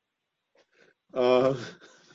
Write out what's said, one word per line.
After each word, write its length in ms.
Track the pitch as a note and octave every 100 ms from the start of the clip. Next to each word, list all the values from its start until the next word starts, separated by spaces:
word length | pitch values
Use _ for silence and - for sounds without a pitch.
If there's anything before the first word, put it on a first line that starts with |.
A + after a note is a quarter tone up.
| _ _ _ _ _ _ _ _ _ _ _
Uh, 420 | C3 B2 B2+ C3 B2+ A2+ - - _ _